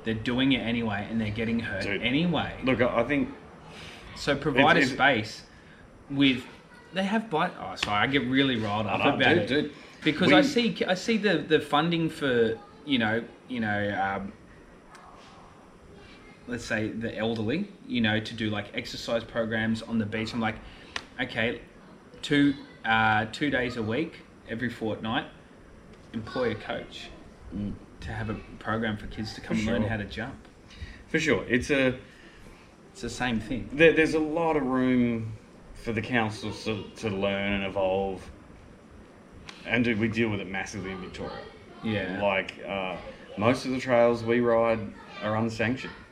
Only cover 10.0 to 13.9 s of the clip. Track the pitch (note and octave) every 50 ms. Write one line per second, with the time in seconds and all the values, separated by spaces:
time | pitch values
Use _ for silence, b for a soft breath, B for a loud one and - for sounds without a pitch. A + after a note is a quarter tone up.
10 | - D#3 D3 - F3+ D3+ - - C#4 C4+ - A#3+ A#3+ A3+ F3 - - - F#3 F3+
11 | - - A3+ G#3+ F#3+ G#3 F3+ D#3 - - D#3 D3 D3 - - C#3+ D#3 E3+ E3+ E3
12 | E3 D#3 - - D3+ C#3 B2 A#2+ A2+ A2 - - - - - - - D3 C#3 B2
13 | A2+ G#2+ A2 A#2 A2+ - - - - - B2+ A#2+ A2+ G#2+ G#2 G#2 G#2 G2+